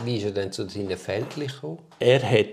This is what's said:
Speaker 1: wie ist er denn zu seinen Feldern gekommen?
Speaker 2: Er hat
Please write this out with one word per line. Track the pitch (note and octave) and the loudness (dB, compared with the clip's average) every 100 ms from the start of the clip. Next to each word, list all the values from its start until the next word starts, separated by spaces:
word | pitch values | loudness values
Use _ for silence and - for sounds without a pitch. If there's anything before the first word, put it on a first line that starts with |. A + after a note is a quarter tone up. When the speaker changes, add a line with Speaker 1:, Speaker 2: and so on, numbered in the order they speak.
Speaker 1:
wie | A#2 A#2 | -4 -2
ist | G2+ | -2
er | |
denn | G2 F#2+ | -2 -4
zu | F#2+ G2 | -4 -6
seinen | G2+ G2 F#2 | -6 -4 -6
Feldern | - G2 B2+ - C#3+ | -4 -4 -4 -6 -8
gekommen? | - D3+ E3 - - | -8 -10 -12 -16 2
Speaker 2:
Er | B2 C3+ | 4 6
hat | A#2 A#2 G#2 | 6 4 2